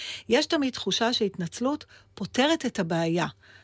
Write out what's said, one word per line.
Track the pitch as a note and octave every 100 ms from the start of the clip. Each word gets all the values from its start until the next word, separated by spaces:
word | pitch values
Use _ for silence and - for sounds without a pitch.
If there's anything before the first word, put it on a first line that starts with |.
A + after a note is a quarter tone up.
| - - -
יש | A#3+ D#4
תמיד | E4 C4+
תחושה | - - F#3 A#3
שהתנצלות | B3+ G#3 - E3+ - B3 D4+ - - -
פותרת | - F#3+ - C#4+ D#4+ B3
את | -
הבעיה. | E3+ E3+ E3 E3+ D3+ - - -